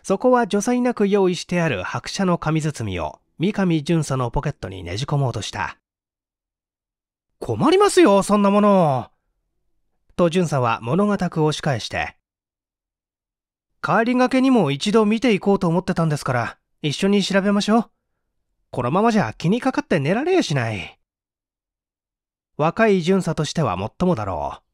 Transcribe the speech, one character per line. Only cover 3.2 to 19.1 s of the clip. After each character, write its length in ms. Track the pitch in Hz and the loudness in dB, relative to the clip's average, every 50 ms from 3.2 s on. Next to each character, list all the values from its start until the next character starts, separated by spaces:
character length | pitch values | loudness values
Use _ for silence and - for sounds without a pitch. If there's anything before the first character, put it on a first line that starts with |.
| _ _ _ - | _ _ _ -4
三 140 | 151 208 214 | -4 -2 0
上 280 | - 190 180 165 156 139 | 0 0 0 0 0 0
巡 200 | - 170 160 147 | 0 0 0 0
査 140 | - 135 | -2 -2
の 140 | 131 127 117 | -2 -2 -2
ポ 100 | - 143 | -4 -4
ケ 80 | - 151 | -4 -4
ッ 40 | - | -6
ト 140 | _ - 98 | _ -10 -12
に 140 | 98 92 87 | -12 -10 -10
ね 140 | 85 90 | -8 -8
じ 80 | 107 143 | -6 -4
込 120 | - 151 | -2 -2
も 120 | 139 139 123 | 0 0 -2
う 40 | - | -4
と 80 | 107 | -6
し 80 | - - | -8 -8
た。 280 | - 110 87 67 - _ _ _ _ _ _ _ _ _ _ _ _ _ _ _ _ _ _ _ _ _ _ _ _ _ _ _ _ _ _ _ _ _ | -6 -6 -6 -6 -8 _ _ _ _ _ _ _ _ _ _ _ _ _ _ _ _ _ _ _ _ _ _ _ _ _ _ _ _ _ _ _ _ _
「困 320 | - - 113 110 175 294 | -8 -6 -4 0 2 2
り 60 | 359 | 4
ま 120 | 392 415 392 | 4 4 4
す 120 | - 370 | 4 6
よ、 200 | 339 311 202 196 190 | 6 6 6 4 4
そ 120 | - 202 | 2 2
ん 60 | 208 | 2
な 100 | 202 196 | 4 2
も 100 | 202 208 | 4 4
の。」 500 | 208 208 196 190 170 147 131 123 - - _ _ _ _ _ _ _ _ _ _ _ _ _ _ _ _ _ _ _ _ _ | 4 4 4 4 4 2 0 -2 -4 -8 _ _ _ _ _ _ _ _ _ _ _ _ _ _ _ _ _ _ _ _ _
と 120 | - 175 170 | 0 2 2
巡 180 | 156 185 175 | 2 0 0
査 120 | 143 151 135 | 0 0 0
は 200 | 123 113 113 - | 0 0 0 -2
物 260 | 113 117 147 185 208 | -4 -2 0 0 0
堅 220 | 208 202 185 180 170 | 0 0 -2 -4 -4
く 160 | - 165 151 | -2 0 0
押 100 | 151 147 | 0 0
し 60 | - | -2
返 180 | - 160 131 107 | -2 -4 -4 -4
し 80 | - | -6
て、 300 | - - 82 76 - - _ _ _ _ _ _ _ _ _ _ _ _ _ _ _ _ _ _ _ _ _ _ _ _ _ _ _ _ _ _ _ _ _ | -6 -6 -6 -6 -8 -10 _ _ _ _ _ _ _ _ _ _ _ _ _ _ _ _ _ _ _ _ _ _ _ _ _ _ _ _ _ _ _ _ _
「帰 240 | - - 165 208 233 | -4 -2 0 0 0
り 100 | 247 254 | 0 2
が 120 | 247 254 | 2 2
け 140 | 247 269 262 | 2 2 2
に 100 | 254 269 | 4 4
も 200 | 254 226 170 139 | 4 4 2 2
一 200 | 143 139 - 208 | -2 -2 0 2
度 140 | 202 226 214 | 2 4 4
見 160 | 208 220 226 | 2 2 0
て 120 | - 247 208 | 2 0 0
い 60 | 165 | 2
こ 140 | - 202 196 | 2 0 0
う 60 | 190 | 2
と 80 | 190 | 0
思 120 | 170 160 185 | 0 0 0
っ 40 | 175 | -2
て 100 | - 175 | -2 -2
た 120 | 180 165 | 0 0
ん 40 | 160 | 0
で 80 | 147 | -2
す 80 | - - | -2 -4
か 80 | 151 123 | -4 -4
ら、 240 | 120 113 101 - _ _ _ _ _ | -2 -4 -6 -8 _ _ _ _ _
一 120 | - 151 139 | -6 -6 -4
緒 140 | - 196 | -2 0
に 160 | 196 202 208 180 | 2 2 2 0
調 160 | - 190 196 | 0 0 0
べ 100 | 185 208 | 2 2
ま 100 | 202 202 | 0 0
し 80 | - 202 | 2 2
ょ 100 | 214 233 | 2 2
う。 120 | - - _ _ _ _ _ _ _ _ _ _ _ _ _ _ _ _ | 0 -2 _ _ _ _ _ _ _ _ _ _ _ _ _ _ _ _
こ 120 | - 135 117 | -6 -4 -2
の 80 | 123 | 0
ま 120 | 151 190 220 | 0 2 2
ま 80 | 233 | 2